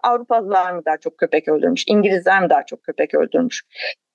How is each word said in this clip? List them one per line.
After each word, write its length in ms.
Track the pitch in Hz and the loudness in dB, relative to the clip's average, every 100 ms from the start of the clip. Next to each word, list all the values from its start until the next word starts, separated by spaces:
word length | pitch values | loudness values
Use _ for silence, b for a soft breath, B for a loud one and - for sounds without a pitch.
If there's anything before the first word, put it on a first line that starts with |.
Avrupalılar 720 | - 240 240 233 196 190 180 | 0 -2 0 -2 0 0 0
mı 100 | 180 156 | -4 -4
daha 100 | 156 | -4
çok 220 | 160 - | -6 -4
köpek 300 | 170 156 156 | -2 0 0
öldürmüş? 360 | 156 165 175 - | 0 0 0 0
İngilizler 560 | 208 208 185 185 190 | 2 2 2 2 2
mi 80 | 175 | 4
daha 160 | 143 143 | 2 0
çok 160 | 127 | -12
köpek 320 | - 151 151 | -10 -4 -2
öldürmüş? 480 | 151 156 - 156 - - B B B _ | 0 0 0 -2 -6 -14 B B B _